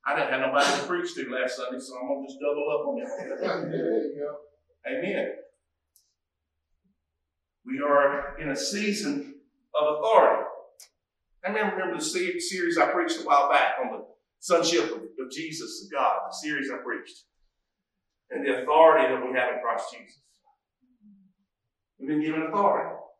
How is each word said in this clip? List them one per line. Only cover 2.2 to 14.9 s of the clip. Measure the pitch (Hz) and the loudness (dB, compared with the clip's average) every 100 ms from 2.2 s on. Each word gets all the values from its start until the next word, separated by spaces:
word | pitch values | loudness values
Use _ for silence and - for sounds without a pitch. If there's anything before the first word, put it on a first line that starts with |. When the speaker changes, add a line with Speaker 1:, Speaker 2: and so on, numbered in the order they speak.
| 139 | -6
Speaker 1:
just | - | -4
double | 147 147 147 | -2 0 0
up | - 277 | -2 -2
on | 240 | -4
that. | 247 - - - - 185 156 | -6 -8 -8 -6 -4 -4 -4
Speaker 2:
There | - 165 - - | -4 0 0 -2
you | - | -6
go. | 147 147 - _ _ _ 127 | -8 -10 -16 _ _ _ -8
Speaker 1:
Amen. | 131 190 254 277 - - _ _ _ _ _ _ _ _ _ _ _ _ _ 185 _ _ _ _ _ _ _ - | -6 -4 -2 -4 -6 -16 _ _ _ _ _ _ _ _ _ _ _ _ _ _ _ _ _ _ _ _ _ -10
We | - 147 | -4 2
are | 143 143 - - - | 4 4 2 -6 -8
in | 151 | -6
a | 131 | -4
season | - 202 208 202 147 139 - - _ _ _ - | -4 -2 -2 -2 -2 -4 -6 -16 _ _ _ 0
of | 151 151 | 2 2
authority. | 220 214 - - - - - _ - _ _ _ _ _ | 4 6 6 4 -2 -10 -18 _ -20 _ _ _ _ _
I | 185 | -4
remember, | 214 208 185 | -2 -2 -2
remember | 185 - | -4 -4
the | 156 | -4
se-, | 180 180 175 | -2 -2 -4
series | - 190 170 165 | -6 -2 0 2
I | - | 2
preached | 180 160 - | 2 0 -2
a | |
while | 151 143 143 | 4 4 6
back | 123 - - | 4 2 0
on | 120 - | -4 -6
the | - - _ _ | -12 -20 _ _
sonship | - 170 160 170 143 | 2 4 4 2 0